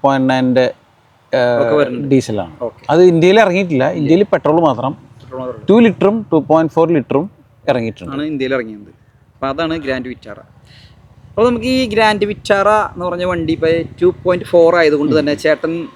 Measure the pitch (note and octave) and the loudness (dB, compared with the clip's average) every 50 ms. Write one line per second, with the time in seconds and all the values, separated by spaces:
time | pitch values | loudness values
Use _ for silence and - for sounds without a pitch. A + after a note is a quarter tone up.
0 | - C#3 C#3 C3+ C3 C3 C3 C3 C3 B2+ B2 B2+ B2+ - - _ _ _ _ _ | 0 0 0 2 0 0 0 0 0 2 2 2 2 0 -2 _ _ _ _ _
1 | _ _ _ _ _ _ - C3 B2 B2 A#2+ A#2+ D3 - D3+ D3 C#3 B2 B2 B2 | _ _ _ _ _ _ -2 0 0 0 0 0 0 0 0 0 0 -2 -4 -6
2 | C#3+ C3+ C#3 C3 - - A2 G2+ F2+ E2+ D#2 - B2 A2+ - - - - D3 E3 | -2 0 0 0 0 -2 -4 -6 -6 -8 -10 -10 -10 -10 -10 -10 -6 0 2 4
3 | F#3 F3+ E3+ E3 D#3+ F3+ G3 A3+ A3 F#3+ F3 F#3+ G3 F3 D#3 B2+ C3 D3+ F3+ E3+ | 4 4 4 4 4 4 4 4 2 2 0 -2 -2 -2 0 0 0 0 -2 -2
4 | D3 C#3 D#3+ F#3+ G3+ - - D3+ - D3 D#3 E3+ E3 D3 B2 A2+ A#2+ - - - | 0 2 2 2 2 0 -2 -2 0 0 2 2 2 2 0 -2 -4 -6 -8 -10
5 | - - - - - - B2+ C3 B2+ B2+ A#2 A2 - - G3+ A#3 A#3 A3 - - | -14 -20 -20 -20 -20 -16 -14 -12 -10 -10 -12 -6 0 2 4 4 4 4 2 2
6 | F3 G3 A3 A3+ G#3 - E3 D#3 C3+ - D#3 D#3+ E3 D#3 - D#3+ E3 E3 E3+ C#3+ | 0 0 0 -2 -2 -2 -2 0 2 2 2 2 2 0 0 0 2 2 2 0
7 | A#2+ - B2 C#3 F3 G3+ - _ _ _ _ _ - - C3 B2 A#2 A2+ G#2 - | -2 -2 -2 -2 -2 -4 -10 _ _ _ _ _ -4 -2 -2 -2 -4 -6 -8 -10
8 | F2+ C#3 C3+ C#3+ D3+ D#3 D3+ C3+ C3 C3 C3+ C3 A#2 A2 G#2+ G#2 G2+ - - _ | -12 -12 -10 -8 -8 -6 -6 -6 -4 -4 -4 -4 -6 -8 -12 -16 -20 -20 -20 _
9 | _ _ _ _ _ _ _ _ C3+ C3+ C3+ D#3 E3 D#3+ E3 E3 C#3+ C3+ C3 B2+ | _ _ _ _ _ _ _ _ -8 -6 -6 -4 -6 -6 -6 -6 -6 -6 -6 -6
10 | B2 B2+ B2 - - A2+ G#2 G#2 - _ _ _ _ - - - - - - _ | -8 -10 -14 -16 -16 -18 -20 -20 -20 _ _ _ _ -20 -20 -20 -20 -20 -20 _
11 | - - _ _ - - - G3+ A3+ B3 A#3+ A3+ A3 B3+ C4 C4 C4 A3 G#3 A3 | -20 -20 _ _ -20 -8 -2 0 0 0 0 -2 -2 -2 -2 -2 -2 -2 0 2
12 | A3 G#3+ G#3+ G3+ G#3 G#3 G#3 - - - G3+ G3 G3 G#3 G#3+ G#3+ G3 - - E3+ | 2 2 2 0 -2 -4 -4 -4 -2 0 0 2 2 2 2 2 0 -2 -6 -8
13 | F3 F3+ F3 F3 F3+ F3+ F3+ E3+ E3 D#3 D#3+ - D#3+ D#3+ E3 E3 D#3+ C#3 - - | -8 -6 -6 -4 -4 -4 -4 -2 -2 -4 -2 -2 0 0 0 0 -2 -6 -4 -2
14 | F3 F#3 F3 - - F3+ F3+ F3+ - - - E3+ E3 E3 F3 E3+ E3 D3+ D3+ C#3+ | 0 0 0 0 -2 -2 -2 -2 -2 0 4 4 4 6 4 4 4 2 2 2
15 | D3 D3+ D3+ D#3 C#3+ D3 D3 D3 - D#3 D3+ - - D#3+ E3 E3+ D#3+ - - | 0 0 0 0 0 -2 -2 -2 0 0 0 0 -2 -6 -6 -6 -10 -12 -16